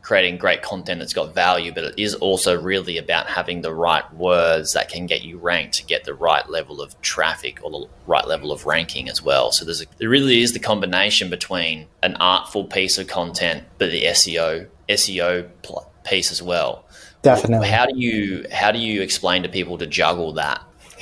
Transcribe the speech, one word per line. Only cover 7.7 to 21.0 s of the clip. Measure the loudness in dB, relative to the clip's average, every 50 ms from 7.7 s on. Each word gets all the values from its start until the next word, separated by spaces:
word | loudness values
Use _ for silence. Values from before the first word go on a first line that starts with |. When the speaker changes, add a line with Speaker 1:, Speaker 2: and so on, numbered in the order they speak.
Speaker 1:
the | -10 -10 -12 -12 -16 -20 -2
right | 0 0 0 2
level | 0 -4 -4 -4 -6
of | -8 -6 -2
ranking | 0 0 0 0 -2 -6 -10 -10 -6
as | -6 -4 0
well. | 2 2 2 2 2 0
So | -2 -2
there's | -4 -8 -8 -8
a, | -12 -12 _
there | 0 2
really | 2 4 6 6 6 6
is | 6 4 0
the | -2
combination | -2 -2 0 0 0 -2 2 2 2 2 2 0 0 -2
between | -6 -8 -6 -6 -4 -2 -2 -2 -4 -6 -10 -18 _ _ -4
an | -2 0
artful | 2 4 4 4 4 0 -2 -6 -6 -6
piece | -2 0 0 0 2 0
of | -2 -2
content, | -4 -4 -4 -4 -4 -2 -2 -2 -2 -2 -4 -8 -16 -4
but | -2 -2 0
the | 0 0 0
S | 2 4 2 2
E | 2 2 0
O, | 0 0 -2 -4 -8 -12 _ _ _ 0
S | 2 2 2 0
E | 0 0
O | 0 2 0 0 -2 -6 -14 _
pl-, | -16 -12 -12 -12 -12 -14 _ _ -4
piece | -2 0 0 0 0 -4
as | -4 -4
well. | -2 0 0 0 0 -4 -6 -12 _ -20 -20 -20 -20 -20 _
Speaker 2:
Definitely. | 6 6 6 6 4 2 2 2 2 2
Speaker 1:
How | 4 4 2
do | 2 0 0
you, | -2 0 0 0 -2 -2 -4 -6 -8 -6
how | -4 0 2 2
do | 2 2
you | 0 -2 -2 -2 -2
explain | -2 -2 -2 2 2 2 2 0
to | -2
people | -4 -4 -4 -4 -4
to | -6 -6
juggle | -4 0 2 2 2 2 0 -2 -4 -4
that? | -4 -2 -2 -2 -4 -6 -16 _ -20 -20 -20 -18 -2